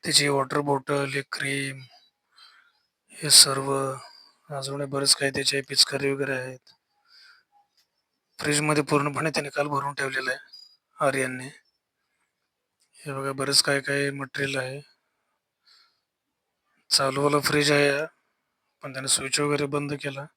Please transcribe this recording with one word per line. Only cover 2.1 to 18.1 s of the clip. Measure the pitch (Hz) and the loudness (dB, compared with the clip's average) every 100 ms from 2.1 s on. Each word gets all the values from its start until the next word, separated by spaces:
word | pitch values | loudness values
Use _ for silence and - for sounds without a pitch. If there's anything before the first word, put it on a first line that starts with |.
| _ _ _ - - _ _ _ _ _ | _ _ _ -20 -20 _ _ _ _ _
हे | - 151 | -10 6
सर्व, | - 147 135 135 135 135 131 - - - _ _ | 8 8 4 -2 -2 -2 -6 -14 -20 -20 _ _
अजून | 143 135 139 143 | -8 -6 -6 -4
बरंच | 139 139 - | 0 2 2
काही | 139 | 2
त्याचे | 139 135 139 | 0 -2 -2
पिचकारी | 135 139 - 135 139 | -4 0 2 2 -2
वगैरे | 139 139 131 | -2 -2 -4
आहेत. | 127 127 _ - _ _ _ - - - _ _ _ _ _ _ _ _ _ - | -6 -14 _ -20 _ _ _ -20 -20 -20 _ _ _ _ _ _ _ _ _ -6
फ्रीजमध्ये | 147 147 151 151 | 0 0 2 2
पूर्णपणे | 143 147 143 139 160 | 2 2 2 -2 -2
त्याने | 151 147 | -2 -4
काल | 147 147 | -2 -2
भरून | 143 139 | -2 -4
ठेवलेलं | 139 135 131 127 | -4 -4 -4 -4
आहे | 131 - - - _ _ - 147 | -6 -8 -20 -20 _ _ 0 0
आर्यनने. | 135 131 127 131 - _ _ _ _ _ _ _ _ _ _ _ _ _ | 2 -2 -4 -12 -16 _ _ _ _ _ _ _ _ _ _ _ _ _
हे | - - | -16 -8
बघा, | 135 139 | -4 -4
बरंच | 135 139 139 | -2 2 2
काय | - 139 | 4 0
काय | 135 139 139 | 0 -2 -2
मटेरियल | 139 135 - 139 135 | -4 -10 -6 -4 -4
आहे. | 127 139 - _ _ _ _ _ _ _ _ - _ _ _ _ _ _ _ _ _ _ _ | -6 -10 -16 _ _ _ _ _ _ _ _ -20 _ _ _ _ _ _ _ _ _ _ _
चालूवाला | - 135 135 143 147 | 0 2 0 0 2
फ्रीज | 135 147 147 | 2 2 4
आहे | 147 143 | 4 4
हा, | 139 160 | 2 -4